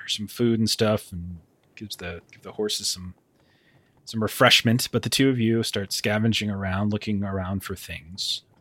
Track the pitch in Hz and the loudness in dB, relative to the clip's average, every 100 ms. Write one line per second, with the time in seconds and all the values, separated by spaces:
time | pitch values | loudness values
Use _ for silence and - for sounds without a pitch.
0 | - - 101 - 120 113 107 - 107 107 | -4 -4 -4 2 4 6 4 4 4 4
1 | - 87 87 85 - _ _ - 104 - | 0 -8 -8 -10 -16 _ _ -14 -12 -8
2 | 87 87 - - 92 98 107 - 95 92 | -8 -8 -12 -16 -8 -2 0 0 -2 -4
3 | 90 - _ _ _ _ _ _ _ _ | -8 -12 _ _ _ _ _ _ _ _
4 | - 113 104 - 117 - 117 123 - 117 | -6 0 0 0 0 2 4 2 0 -2
5 | 120 - 135 123 113 113 113 104 98 - | 0 2 2 2 2 2 0 -4 -4 -2
6 | 110 107 113 104 107 98 95 95 104 104 | 0 2 2 2 -2 -2 -2 0 0 0
7 | 110 101 101 95 92 98 - 95 - - | 0 -2 0 -2 -2 -4 -4 -10 -10 -12
8 | 78 95 - - - _ | -12 -8 -4 -4 -8 _